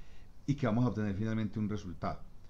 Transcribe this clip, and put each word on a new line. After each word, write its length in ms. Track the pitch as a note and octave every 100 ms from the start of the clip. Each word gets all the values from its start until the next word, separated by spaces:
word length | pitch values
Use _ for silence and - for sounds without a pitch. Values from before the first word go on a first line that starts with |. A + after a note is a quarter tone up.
| - - - - -
y 80 |
que 120 | C#3+ A#2+
vamos 180 | A2
a 40 | B2
obtener 260 | G#2 G#2+
finalmente 440 | F#2+ A2 A2 G#2+ A2
un 100 | G#2
resultado. 520 | G#2 F2+ E2 F#2 D#2 - -